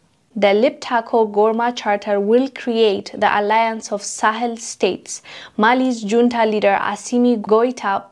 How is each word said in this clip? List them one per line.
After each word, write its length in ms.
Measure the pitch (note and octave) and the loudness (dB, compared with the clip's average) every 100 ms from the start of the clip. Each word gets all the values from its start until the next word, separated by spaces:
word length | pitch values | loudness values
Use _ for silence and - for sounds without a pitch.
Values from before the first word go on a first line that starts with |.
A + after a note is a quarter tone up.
| _ _ _ | _ _ _
The 140 | A3 G3+ | 0 2
Liptako 840 | G3+ B3+ D4+ - A#3+ A3+ A#3+ A3 | 4 2 0 -4 -4 0 0 2
Gorma 460 | G3+ G#3+ A3+ A#3 A#3+ | 2 2 2 -4 -4
Charter 420 | A3 G#3 G#3+ G3+ | -4 -4 -2 -2
will 300 | G3+ A#3+ C4+ | 2 2 2
create 640 | - - A3+ A3 G3 G3+ | -6 -4 2 2 0 -6
the 240 | A3 G3+ G#3 | -2 0 0
Alliance 540 | G#3 A3 A3+ A3 - | 0 0 0 -4 -8
of 100 | A#3 | -8
Sahel 540 | - - A3 A3 A#3+ A3+ | -8 -2 -2 0 -4 -6
States. 640 | - - G3+ - - - - - - - | -12 -2 -2 -2 -10 -18 -16 -20 -14 0
Mali's 440 | G#3+ B3+ C4 A#3 | 2 4 0 -2
junta 440 | G#3 A3+ A#3+ A#3+ A3 | 0 2 2 2 0
leader 320 | G#3+ G3+ G3 | 2 2 2
Assimi 580 | - G3+ - B3 B3 A#3 | -2 -6 -4 0 2 2
Goita 680 | G3+ G#3+ B3 B3 G#3 G3 - | 2 2 2 -2 -4 -4 -6